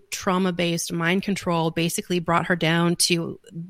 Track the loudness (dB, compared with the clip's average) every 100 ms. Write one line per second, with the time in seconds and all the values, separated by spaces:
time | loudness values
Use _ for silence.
0 | _ -6 0 2 2 0 0 -2 -4 -2
1 | 0 0 0 -2 0 0 0 0 0 -2
2 | -2 -2 2 0 2 2 2 4 2 2
3 | 2 0 -2 -8 -14 -14